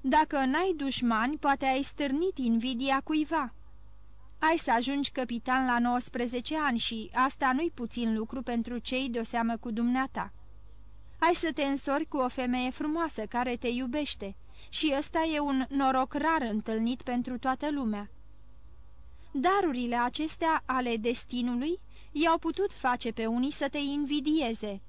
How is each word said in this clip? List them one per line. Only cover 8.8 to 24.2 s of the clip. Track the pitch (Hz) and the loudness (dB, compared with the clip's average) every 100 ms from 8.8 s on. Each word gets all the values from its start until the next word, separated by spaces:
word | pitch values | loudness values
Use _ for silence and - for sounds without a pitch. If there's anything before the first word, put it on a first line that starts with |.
| - 254 269 | -2 -2 0
de-o | 233 | -2
seamă | 226 240 226 226 | -2 0 0 -2
cu | 240 | -4
dumneata. | 220 233 254 262 - 170 - - - - - - - - - | 0 2 2 0 -4 -8 -10 -16 -16 -16 -16 -16 -16 -16 2
Ai | 330 | 4
să | 349 330 | 4 0
te | 311 | 0
însori | 277 277 - 277 320 | 0 0 2 0 0
cu | 285 | 0
o | 254 | 0
femeie | - 247 254 254 | 0 0 0 0
frumoasă | - 311 320 320 - 208 | -2 -2 0 0 -2 -4
care | 240 247 240 | -2 0 0
te | 240 | -2
iubește | 240 254 294 294 - 196 190 - - - | -2 -2 -2 -2 -4 -8 -10 -14 -14 -8
și | - 302 269 | 0 2 2
ăsta | - 330 | 2 0
e | 320 302 | 2 2
un | 285 269 254 | 2 2 2
noroc | 277 269 262 262 | 2 4 4 2
rar | 285 302 320 | 2 2 2
întâlnit | 240 214 214 220 226 254 | 2 -2 0 0 0 0
pentru | - 247 247 247 | -2 -2 -2 -2
toată | 262 262 294 | -2 0 -2
lumea. | 294 233 202 202 - - - - - - - - - - - - | 0 -2 -2 -6 -14 -16 -16 -16 -16 -16 -16 -16 -16 -16 -16 -6
Darurile | 277 330 392 359 247 240 240 | 2 4 6 4 0 0 0
acestea | 240 - 311 - 330 311 - | 0 0 -4 0 2 2 2
ale | 262 247 233 | 0 2 0
destinului | 233 247 - 240 240 240 294 359 - - - | 0 -2 -2 -2 0 0 0 -2 -6 -14 -8
i-au | 294 330 330 | 2 4 4
putut | 330 339 392 | 2 0 -2
face | - 262 247 240 | 0 0 0 -2
pe | 220 226 | -2 0
unii | 233 269 | 2 0
să | - 277 | 0 -2
te | 294 | 0
invidieze. | 285 285 285 294 | -2 0 0 0